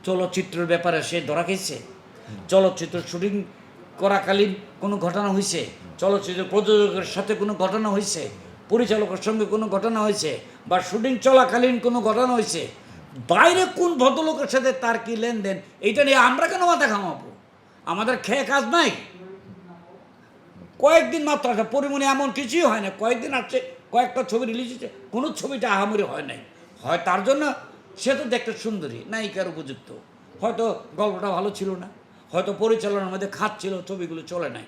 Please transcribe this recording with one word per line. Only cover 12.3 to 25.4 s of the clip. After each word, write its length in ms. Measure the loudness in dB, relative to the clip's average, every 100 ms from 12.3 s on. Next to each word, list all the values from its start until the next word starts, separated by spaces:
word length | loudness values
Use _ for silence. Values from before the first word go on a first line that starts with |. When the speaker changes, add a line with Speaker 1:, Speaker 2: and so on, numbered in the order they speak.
| 2 0 -4 -6 -12 -20 -20 -18 -16 2
Speaker 1:
বাইরে 380 | 6 8 6 2 2
কোন 220 | 0 6
ভদ্রলোকের 500 | 4 4 0 0 0
সাথে 240 | 2 2
তার 260 | 0 -2 -2 -4
কি 100 | -4
লেনদেন, 460 | -2 -2 -4 -6 -10 -2
এইটা 220 | 0 4
নিয়ে 140 | 6 6
আমরা 300 | 6 4 0
কেন 180 | 2 2
মাথা 220 | 4 2
ঘামাবো? 440 | 0 -4 -8 -12 -20 -20 _ _ -16 -6
আমাদের 320 | -4 -2 -2
খেয়ে 260 | -2 -2
কাজ 200 | 2 0
নাই। 280 | 2 2 2 0 -12 -18 -18 -18 -18 -20 -20 -20 -20 -20 -20 -20 -20 -20 -20 -20 -20 2
কয়েকদিন 440 | 6 6 6 -2
মাত্র 260 | -2 -2 0
আসে, 140 | -2
পরিমণি 420 | 0 -2 -2 0 0
এমন 260 | 0 0
কিছুই 300 | -4 -2 2
হয় 200 | 2 2
না, 80 | -4 -4
কয়েকদিন 340 | -2 -2 -2
আসছে, 280 | -6 -2 -6 -6 -16 -2
কয়েকটা 320 | 0 0 -2
ছবি 220 | -2 -2 -2
রিলিজ 220 | -4 -8
হয়েছে, 220 | -10 -14 -14 -8
কোনো 180 | -4 -4
ছবিটা 420 | -4